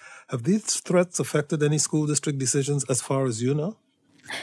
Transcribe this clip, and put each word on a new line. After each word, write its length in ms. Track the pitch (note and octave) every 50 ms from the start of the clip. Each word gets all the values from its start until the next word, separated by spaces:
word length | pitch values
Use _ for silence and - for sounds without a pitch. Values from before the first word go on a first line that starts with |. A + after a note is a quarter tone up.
| - - - - - -
Have 160 | C3+ A#2+ A#2
these 320 | E3+ G#3 G#3+ - - -
threats 420 | - - - F3+ F3 F3+ - - -
affected 420 | C#3 - - D3+ D3 - E3+ D3+
any 160 | D3 D3 D#3
school 300 | C#3+ - - D#3+ D3+ D3+
district 320 | D3 D3 - - D#3 C#3+ C3+
decisions 440 | C3 B2 - C#3 C3+ C#3 D3 C#3 -
as 140 | - C3 -
far 280 | - - C#3 C3+ C3+
as 160 | B2+ A2 A2 B2
you 100 | C3 C#3+
know? 240 | D3+ D3+ G#3 A3 _ _ _ _ _ _ _ _ _ - - - -